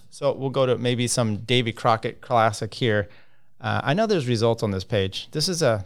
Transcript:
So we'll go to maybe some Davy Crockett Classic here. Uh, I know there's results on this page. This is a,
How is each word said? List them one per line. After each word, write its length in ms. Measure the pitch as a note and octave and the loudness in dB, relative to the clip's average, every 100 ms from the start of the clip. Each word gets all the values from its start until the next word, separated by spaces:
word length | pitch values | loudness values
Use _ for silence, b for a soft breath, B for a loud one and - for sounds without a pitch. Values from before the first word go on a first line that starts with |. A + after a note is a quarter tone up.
| - | -14
So 240 | - C#3+ | -4 -2
we'll 160 | - C3+ | 0 -2
go 160 | C3+ C3 | 0 2
to 120 | A2+ | 2
maybe 300 | B2 A#2+ A#2+ | 0 0 0
some 300 | - A2+ G2+ | 0 0 0
Davy 340 | A2 B2 A#2 | 0 0 0
Crockett 500 | A2 B2 A2 A#2+ - | 0 2 2 0 -8
Classic 520 | - A#2+ A2 G#2+ A2 | 0 4 4 2 -8
here. 340 | - B2 G#2 G2+ b b b b b | -2 0 2 -2 b b b b b
Uh, 220 | A2 G#2 | -4 -2
I 100 | B2 | 0
know 120 | F3+ A3 | 0 0
there's 220 | F#3 B2 | 0 0
results 360 | A2+ A#2 A#2 | 2 2 0
on 80 | G#2+ | -2
this 120 | F#2+ | -4
page. 460 | - G#2+ F#2+ - - | -2 -2 -2 -4 -8
This 180 | D3+ E3+ | -4 -4
is 120 | E3+ | 0
a, 220 | C#3 G#2+ | 0 0